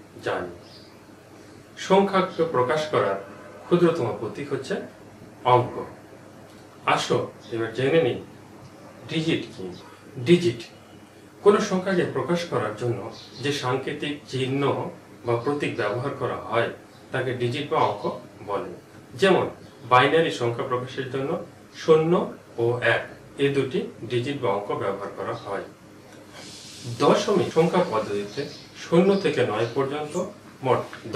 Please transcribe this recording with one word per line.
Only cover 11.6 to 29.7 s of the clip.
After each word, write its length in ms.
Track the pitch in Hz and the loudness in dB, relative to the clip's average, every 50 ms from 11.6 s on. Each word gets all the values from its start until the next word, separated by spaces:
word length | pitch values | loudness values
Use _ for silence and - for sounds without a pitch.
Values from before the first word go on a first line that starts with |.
সংখ্যাকে 440 | - - 190 185 175 196 190 175 147 - 131 | 4 2 0 0 0 2 2 2 0 0 0
প্রকাশ 240 | 135 120 - 170 170 - | -4 0 0 0 -2 -2
করার 300 | - - - - - 107 - | -2 -2 -2 -2 -2 -4 -4
জন্য 200 | 123 120 110 98 98 113 - - - - - - 127 | -2 -2 -2 -2 -4 -10 -12 -14 -18 -18 -14 -6 -4
যে 100 | 143 143 | -2 -2
সাংকেতিক 600 | 139 131 123 127 135 - - 143 147 151 147 147 147 - - | -2 -2 -2 -2 -2 -2 -4 -6 -6 -6 -6 -6 -8 -10 -8
চিহ্ন 320 | - 127 131 127 135 139 143 131 - - 143 180 - - - - - - - | -4 -4 -2 0 0 0 2 0 0 0 -4 -8 -10 -14 -20 -20 -20 -10 -2
বা 80 | 117 117 117 - | 0 0 0 0
প্রতীক 320 | 143 143 147 - 131 113 | -2 -2 0 -2 -4 -2
ব্যবহার 360 | 113 110 104 101 120 131 139 - - | -2 -2 -2 -2 -2 -4 -4 -4 -4
করা 180 | 127 110 98 - - - | -4 -4 -4 -6 -6 -2
হয় 220 | 107 117 113 - - - - - - - - - - | 0 0 0 0 -4 -10 -18 -20 -20 -20 -18 -6 -4
তাকে 180 | 127 120 127 120 113 123 | -4 -2 -2 -2 -2 -2
ডিজিট 240 | 120 123 143 143 - 160 | -2 -2 -2 -4 -2 0
বা 60 | 147 139 - | 2 2 2
অঙ্ক 160 | - - - - - - - - - - 113 104 | 0 -2 -4 -6 -6 -6 -12 -18 -20 -18 -10 -6
বলে। 200 | 101 95 90 - - - - - - - - - - - | -4 -4 -4 -6 -12 -14 -18 -20 -20 -20 -20 -18 -2 2
যেমন 240 | - 196 175 143 - - - - - - - - - 117 | 4 6 6 4 2 0 -6 -12 -20 -20 -20 -18 -2 4
বাইনারি 420 | 123 123 131 143 151 165 165 160 | 6 6 6 6 6 4 4 4
সংখ্যা 340 | - - 123 117 117 120 127 - | 0 0 0 0 0 -2 -2 -2
প্রকাশের 400 | 123 123 123 - - 139 131 123 | -2 -2 -2 -6 -6 -8 -8 -4
জন্য 200 | 123 135 135 143 165 - - - - - - - - - - | -4 -4 -2 -2 -4 -4 -6 -10 -16 -20 -20 -20 -16 -8 4
শূন্য 300 | - 160 156 160 165 175 190 202 - - - - - - - | 6 6 6 6 4 2 2 2 -2 -8 -14 -18 -16 -4 0
ও 60 | 117 117 120 - 110 117 113 | 0 0 0 2 2 2 2
এক 80 | - - - - - - - - - | 0 -2 -6 -14 -18 -20 -20 -4 0
এই 120 | 139 139 139 | 0 2 2
দুটি 220 | 139 135 - - 190 240 - - - - 107 | 2 0 0 -2 -4 -4 -4 -10 -12 -8 -4
ডিজিট 260 | 120 120 120 143 139 135 127 | -2 -2 -2 -2 -4 -2 -2
বা 60 | 113 98 | -2 -2
অঙ্ক 140 | 101 104 - 151 117 117 | -2 -2 -4 -6 -4 -2
ব্যবহার 280 | 98 98 98 98 101 101 - | -4 -4 -4 -8 -10 -10 -8
করা 160 | 98 110 117 - - | -8 -6 -6 -8 -8
হয়। 200 | 101 98 92 90 90 - - - - - - - - - - - - - - - - - - - - - - - 123 120 - | -8 -8 -8 -8 -10 -16 -20 -20 -20 -20 -20 -20 -20 -20 -20 -20 -20 -20 -18 -18 -18 -18 -18 -18 -18 -18 -14 -12 -12 -4 0
দশমিক 500 | 147 151 - - - - 208 175 - - - | 2 4 4 4 2 2 2 2 2 2 4
সংখ্যা 260 | 165 160 175 196 180 - - | 4 4 4 4 2 2 2
পদ্ধতিতে 520 | 110 107 104 110 104 101 101 101 - 139 143 - - - - - - - - | 0 -2 -2 -2 -4 -4 -4 -6 -6 -8 -8 -8 -10 -14 -18 -20 -18 -16 -4
শূন্য 240 | - 165 170 190 196 196 190 - | 4 4 6 6 6 4 4 2
থেকে 160 | 156 - 127 120 | 0 2 2 2
নয় 220 | - 104 - 117 120 | 0 2 0 -2 -2